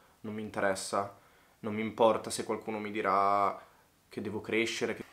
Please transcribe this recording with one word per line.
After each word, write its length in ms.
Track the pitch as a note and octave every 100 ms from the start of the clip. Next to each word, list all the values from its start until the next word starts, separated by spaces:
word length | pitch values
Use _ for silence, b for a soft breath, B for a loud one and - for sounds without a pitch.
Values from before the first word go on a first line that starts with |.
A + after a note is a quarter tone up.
| B B
non 100 | A2 G#2+
mi 80 |
interessa, 760 | G#2+ G#2+ G2 F#2+ - G#2 G2+ B B B B B
non 120 | A2+
mi 80 | G#2
importa 480 | A2 G2 A#2 G#2+ -
se 140 | -
qualcuno 340 | A2+ G#2+ - G#2+
mi 140 | G#2
dirà 680 | G#2+ G2+ G2 G2 G2+ G2 - B B B _ _
che 120 | -
devo 200 | G#2 G2+
crescere, 520 | F#2 G#2+ A2+ - A2+
che... 100 | G#2+ -